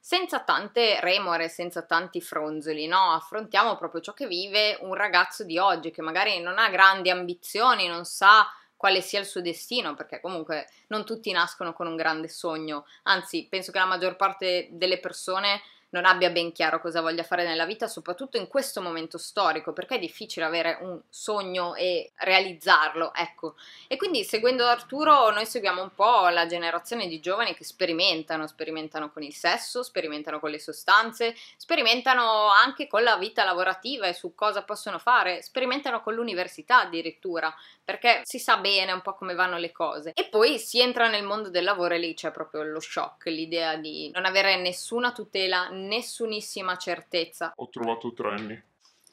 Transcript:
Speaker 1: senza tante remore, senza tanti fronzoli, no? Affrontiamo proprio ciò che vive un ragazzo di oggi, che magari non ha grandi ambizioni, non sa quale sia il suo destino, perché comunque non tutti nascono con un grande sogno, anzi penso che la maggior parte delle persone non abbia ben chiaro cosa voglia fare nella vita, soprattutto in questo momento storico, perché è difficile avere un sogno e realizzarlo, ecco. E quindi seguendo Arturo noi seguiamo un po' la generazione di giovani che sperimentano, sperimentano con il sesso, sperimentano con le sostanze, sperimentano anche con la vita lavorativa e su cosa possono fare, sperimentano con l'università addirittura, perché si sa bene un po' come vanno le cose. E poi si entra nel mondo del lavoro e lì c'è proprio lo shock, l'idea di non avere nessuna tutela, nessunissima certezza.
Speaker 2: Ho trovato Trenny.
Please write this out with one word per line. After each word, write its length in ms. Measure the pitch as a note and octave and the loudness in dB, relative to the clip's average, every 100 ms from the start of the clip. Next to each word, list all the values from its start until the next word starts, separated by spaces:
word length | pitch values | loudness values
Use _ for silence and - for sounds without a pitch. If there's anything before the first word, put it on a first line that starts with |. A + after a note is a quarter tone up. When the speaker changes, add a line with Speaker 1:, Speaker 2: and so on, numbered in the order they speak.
| - | 0
Speaker 1:
senza 360 | F4+ F4+ C#4 | -2 0 -4
tante 580 | - D#3+ G3+ - A#3 G3+ | 0 0 0 0 2 2
remore, 500 | F3 F#3+ F#3+ E3 E3 | 2 0 0 -2 -2
senza 320 | - F3 E3+ | -6 -8 -8
tanti 400 | D#3+ E3 F3+ F3 | -2 -2 0 -10
fronzoli, 640 | F3 D#3+ D3+ D#3 D3+ D3+ D#3 | -6 -6 -4 -6 -6 -6 0
no? 280 | F3+ F#3+ | 4 4
Affrontiamo 600 | E3 - G#3 A3 G3 A3+ G3 | 2 -2 -10 0 2 2 0
proprio 260 | E3+ E3 | -6 -8
ciò 120 | - | -10
che 140 | - C4 | -10 -8
vive 500 | F3 G3 G3+ G#3+ G#3 | -6 -2 2 2 0
un 120 | F#3+ | -6
ragazzo 500 | F#3 G3+ F3+ - - | -4 2 4 2 -2
di 140 | G3 E3 | -6 2
oggi, 320 | G3 F3 D#3+ | 2 2 -4
che 140 | D#3+ | -8
magari 360 | D#3+ E3 G#3+ F#3 | -4 0 0 -2
non 200 | E3+ F#3+ | -4 0
ha 100 | A3 | 2
grandi 400 | F#3 F#3+ F#3+ F3+ | 8 8 8 2
ambizioni, 800 | F3+ F3+ F3 - G3+ B3 A3 F3+ | 0 -2 -8 -8 2 4 4 0
non 180 | E3+ F3 | -4 -8
sa 420 | - G3 G#3+ G#3 - _ _ | 4 8 10 8 0 _ _
quale 240 | G3 F#3+ | 2 2
sia 180 | F3+ G3+ | 0 -4
il 60 | G3 | -4
suo 160 | G3 | -6
destino, 540 | F3 E3 - B3 E3 D3 | -6 -6 -6 -4 -4 -8
perché 240 | D3+ C3+ | -12 -10
comunque 480 | F3 F3+ D#3 D3+ - _ _ | -8 -8 -6 -6 -8 _ _
non 160 | G#3+ G#3 | -8 -6
tutti 260 | A3+ A3 | -8 -4
nascono 420 | F3+ F3 - F3 | 0 -2 -2 -10
con 140 | E3 E3+ | -6 -6
un 80 | E3 | -2
grande 320 | D#3+ D#3 D#3+ | -2 -2 -6
sogno, 580 | - F3 D#3+ D#3 D3 - - | -8 -6 -6 -6 -10 -12 -10
anzi 440 | - F#3+ F3+ E3+ - | 0 0 0 -8 -4
penso 220 | F#3+ F#3 | -8 -4
che 80 | G3 | 0
la 60 | F#3 | 2
maggior 300 | F#3 F#3 F3+ | 2 -2 0
parte 520 | G3 - F#3 F3+ - | -2 0 -2 -2 -4
delle 300 | E3+ F#3 F3+ | -4 -2 0
persone 640 | F#3 - - F#3 G3+ G3+ - _ _ | -4 -10 -6 -2 0 -2 -4 _ _
non 160 | F3+ | 2
abbia 260 | F#3 F3+ F3+ | 6 6 4
ben 220 | E3+ E3+ | 2 -4
chiaro 300 | E3 D#3+ D#3+ | -2 0 0
cosa 180 | E3+ E3 | -2 -2
voglia 240 | E3 E3 | -2 -4
fare 220 | E3 F3+ F3 | -4 -2 -2
nella 200 | D#3+ E3 | -2 -4
vita, 220 | A3 F#3+ | -4 -8
soprattutto 480 | - E3 F3 C4+ A#3 | -8 -10 -10 -6 -8
in 140 | F#3+ | -4
questo 320 | C#4 C4+ - | -4 -4 -6
momento 360 | F3+ E3 E3 E3+ | -6 -8 -8 -12
storico, 540 | - - F#3 D#3+ D#3+ | -8 0 0 0 -6
perché 240 | D#3 - B3 | -10 -6 -6
è 40 | |
difficile 460 | E3+ - A3 - D#3+ | -6 -10 -12 -4 -2
avere 320 | E3+ E3 D#3+ | 0 -2 -2
un 180 | F#3 E3+ _ | -8 -12 _
sogno 680 | - - G#3 F#3+ F3+ F3 A2 | -14 -6 -4 -4 -4 -4 -2
e 360 | F3+ F3 - _ | -2 -2 -6 _
realizzarlo, 1000 | F#3+ F#3+ F#3+ E3 F#3+ E3 D3+ D#3 E3 | 2 2 2 -4 6 6 6 0 -4
ecco. 420 | - E3 - D#3+ - - - - | -2 -6 -6 -12 -12 -20 -20 -8
E 80 | C4 | -4
quindi 300 | G4 D4 F#3+ | -2 -2 -2
seguendo 400 | A3 A#3 B3+ A#3+ | 0 0 2 2
Arturo 640 | A#3+ - C4+ D#4 D4 A3+ | 2 0 -2 6 6 6
noi 160 | G#3 A3+ | 2 -2
seguiamo 360 | B3+ G3 F3+ | -2 -2 -2
un 140 | F#3+ _ | -6 _
po' 320 | G#3 A#3+ F3+ | 6 6 6
la 200 | E3+ E3+ | 4 2
generazione 600 | F3 E3+ E3+ - A#3 F#3+ | 0 -2 -4 -4 -6 -6
di 140 | D#3+ | -6
giovani 320 | E3 G3+ A3+ | -4 -2 -2
che 100 | E3+ | -4
sperimentano, 840 | - - F3+ E3 F#3+ E3 D#3 D#3+ D#3 | -14 -4 -2 2 2 2 -4 -6 -6
sperimentano 640 | - D#3+ D#3+ D#3 D#3 D3+ | -10 -10 -8 -8 -10 -10
con 140 | - | -12
il 100 | D3 | -14
sesso, 500 | - F3 A3+ - E3 | -2 0 0 -4 -8
sperimentano 580 | - - D#3+ D3+ D3+ D3+ | -6 -6 -6 -8 -8 -6
con 80 | D#3 | -6
le 100 | D3+ | -8
sostanze, 720 | - D3+ - G3+ A3+ A3+ A#3 A#3 - _ | -10 -8 4 4 4 -2 -4 -4 -20 _
sperimentano 960 | - E4 A3+ A#3+ B3+ B3+ A#3 A3 G#3+ | -2 2 4 2 4 4 4 4 6
anche 380 | G3+ B3 C4+ D4 | 8 6 2 -2
con 140 | G3+ | 2
la 140 | A#3 G#3 | 4 2
vita 300 | G3+ A3 G3 | 0 0 0
lavorativa 600 | F3+ F#3 F#3 A#3 C4+ F#3+ | 2 0 -2 -6 -4 -4
e 60 | |
su 220 | F3 F3+ - | -4 -10 -2
cosa 280 | G#3 G3+ | -2 -2
possono 360 | G3 G#3 - F3 | -6 -10 -8 -4
fare, 420 | - B3 F3+ F3 | 4 4 4 -2
sperimentano 580 | - - B3+ C4 C#4 A#3 | -6 -4 -2 -2 -2 -4
con 120 | A3 | -4
l'università 680 | A3+ A#3 F3+ F3+ - D#3 B3 | -4 -4 -4 -6 -8 4 4
addirittura, 720 | F#3+ E3+ E3 D#3+ F#3+ E3 D#3+ - - _ - | 4 -4 -8 -10 -8 -4 -4 -6 -20 _ -10
perché 360 | G3 A#3 G3 | 0 4 4
si 160 | - B3+ | 2 -8
sa 180 | - A3 | 0 2
bene 340 | F#3+ G3 F#3+ | 2 0 0
un 100 | F#3 | -2
po' 120 | F#3+ | -6
come 200 | F#3+ F#3 | -10 -8
vanno 240 | F3 F#3 F3+ | -2 -2 -2
le 140 | E3+ | -8
cose. 400 | - E3 D3+ D#3 | -4 -6 -6 -8
E 120 | D#3+ - | -6 -2
poi 340 | A3+ A#3+ C#4 | 4 4 2
si 220 | - A#3 | -2 2
entra 260 | B3 A#3+ A3+ | 2 4 2
nel 160 | G#3 | 2
mondo 260 | G3+ G#3+ G#3 | -2 -6 -4
del 140 | F3 | -2
lavoro 300 | F3+ G3+ F3 | 0 0 0
e 60 | E3+ | -2
lì 140 | E3+ D#3+ | -4 -6
c'è 160 | D#3+ | -10
proprio 320 | - D#3+ D#3 | -8 -12 -8
lo 180 | D3+ D#3 | -8 -10
shock, 460 | - - D3+ _ - | -8 -6 -6 _ -8
l'idea 500 | D#3+ D#3+ E3 D#3+ D#3 | -6 -4 -2 -2 -4
di 320 | D#3 D3+ D3+ | -8 -10 -10
non 120 | F#3 F#3+ | -4 0
avere 320 | F#3+ G3 F#3 | 2 2 2
nessuna 560 | F3+ F3+ - A#3 B3 | -2 -6 -6 -2 -2
tutela, 560 | A#3+ G#3 G3 F#3 F#3 F3+ F#3+ F#3+ | -4 -8 -4 0 0 -2 -8 -6
nessunissima 920 | A3 A#3+ - A3+ G#3+ G#3 - F#3 F3+ | -6 -6 -8 -6 -6 -8 -8 -6 -6
certezza. 760 | - E3+ - F3 E3 - E3 - | -6 -8 -4 -4 -4 -8 -10 -10
Speaker 2:
Ho 120 | B2 | -14
trovato 420 | - A#2 A2+ A#2+ | -6 -4 -4 -6
Trenny. 480 | A#2 A2 G#2 G#2+ A2+ _ _ _ _ _ | -6 -6 -6 -8 -14 _ _ _ _ _